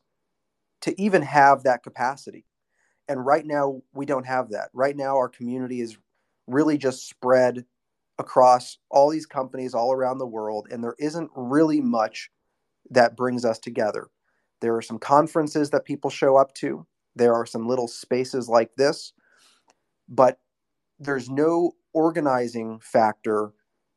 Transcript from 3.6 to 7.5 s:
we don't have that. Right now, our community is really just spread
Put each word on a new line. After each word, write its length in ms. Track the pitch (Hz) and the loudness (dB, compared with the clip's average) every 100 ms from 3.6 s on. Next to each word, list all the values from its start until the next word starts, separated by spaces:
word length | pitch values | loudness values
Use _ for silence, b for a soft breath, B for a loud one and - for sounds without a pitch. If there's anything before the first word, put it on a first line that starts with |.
| 139 131 - | -2 -4 -12
we 140 | 139 139 | -10 -4
don't 200 | 131 123 | -4 -2
have 220 | 131 117 | -4 -4
that. 200 | 101 101 | -8 -8
Right 240 | 123 139 143 | -2 -2 -2
now, 200 | 135 139 | -2 0
our 120 | 123 | -2
community 540 | - 120 127 127 123 | -6 -8 -8 -6 -8
is 160 | 113 107 _ _ _ _ - | -8 -12 _ _ _ _ -2
really 320 | 131 151 147 | 0 2 0
just 300 | 131 127 - | -2 -4 -12
spread 580 | - 127 127 123 | -6 2 4 4